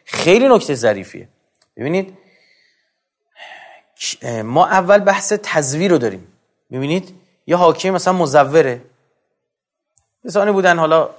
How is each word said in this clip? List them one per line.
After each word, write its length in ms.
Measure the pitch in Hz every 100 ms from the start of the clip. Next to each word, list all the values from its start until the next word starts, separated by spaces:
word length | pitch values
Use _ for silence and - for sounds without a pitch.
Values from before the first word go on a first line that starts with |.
خیلی 440 | - - 139 196 269
نکته 260 | 233 -
ظریفیه. 540 | 135 110 101 92 95 90 _ _ _ _ -
ببینید، 420 | 127 180 190 - _ _ _ _ _ _ _ _ _ _ _ _ - - - - _ - - - 127 117
ما 220 | 110 175 240
اول 320 | 185 180 202
بحث 340 | 196 196 - 208
تزویر 480 | - 160 135 147 190
رو 80 | 165
داریم. 340 | 120 95 90 _ _ _ _
می‌بینید 440 | 127 139 175 185 - _ _ -
یه 100 | 175
حاکم 340 | 175 156 185
مثلاً 220 | 185 180
مزوره. 720 | 185 160 143 135 156 139 123 - _ _ _ _ _ _ _ _ _ _ _ _ _
کسانی 280 | 247 196 208
بودن 260 | 196 185 170
حالا 320 | 160 160 151